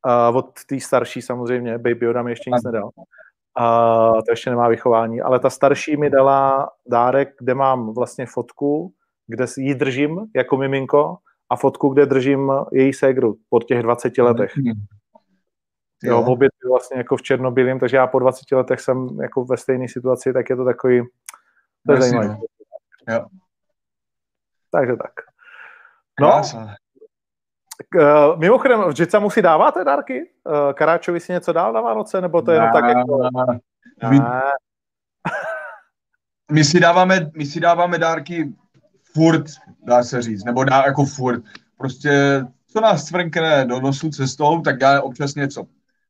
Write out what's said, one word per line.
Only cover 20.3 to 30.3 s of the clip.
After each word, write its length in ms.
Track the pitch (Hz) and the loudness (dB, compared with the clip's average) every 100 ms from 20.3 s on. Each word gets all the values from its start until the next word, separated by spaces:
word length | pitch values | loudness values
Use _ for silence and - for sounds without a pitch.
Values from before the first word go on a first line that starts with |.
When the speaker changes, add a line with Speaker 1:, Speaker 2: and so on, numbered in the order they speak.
Speaker 1:
tak 160 | 131 117 | -4 -2
je 60 | 127 | -2
to 100 | 127 | -2
takový, 360 | 120 131 123 120 _ - - _ _ _ _ - | -2 2 2 0 _ -20 -20 _ _ _ _ 0
to 40 | |
je 20 | 135 | 2
Speaker 2:
Jasně, 140 | 127 120 | 4 0
Speaker 1:
zajímavý. 100 | 104 | -2
Speaker 2:
no. 100 | 107 - _ - - _ _ - | -6 -14 _ -20 -20 _ _ -6
Jo. 120 | 113 - - _ _ _ _ _ _ _ _ _ _ _ _ _ | -6 -6 -20 _ _ _ _ _ _ _ _ _ _ _ _ _
Speaker 1:
Takže 240 | 160 127 117 | -2 -2 -2
tak. 160 | - - - _ - - - - _ _ _ - | -6 -16 -20 _ -20 -20 -20 -20 _ _ _ 0
No. 80 | 143 | 2
Speaker 2:
Krása. 380 | 139 143 - 110 101 _ _ - _ _ _ _ _ _ - - | 2 0 -10 -16 -18 _ _ -20 _ _ _ _ _ _ -20 -4
Speaker 1:
K-, 420 | 180 147 151 147 | 2 4 6 4
eh, 40 | 170 | 4
mimochodem, 560 | 165 254 262 233 185 | 2 2 4 2 0
v 60 | 143 | -2
Jitsamu 300 | 170 214 202 | 0 0 0
si 120 | - | 2
dáváte 420 | 175 156 233 - | 4 4 2 0
dárky? 460 | - 285 - 262 339 | -2 -2 -4 -10 -12